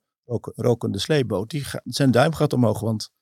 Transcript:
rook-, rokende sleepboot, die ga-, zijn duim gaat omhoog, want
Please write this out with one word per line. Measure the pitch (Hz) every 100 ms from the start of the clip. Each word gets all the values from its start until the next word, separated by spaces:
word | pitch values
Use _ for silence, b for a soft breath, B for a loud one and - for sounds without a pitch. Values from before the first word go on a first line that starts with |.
| _ _
rook-, | - 113 - -
rokende | 127 117 113 98
sleepboot, | - 151 113 98 107
die | 147
ga-, | 135 -
zijn | - - 139
duim | 123 156
gaat | 151 147
omhoog, | 123 117 104
want | 107 110 - _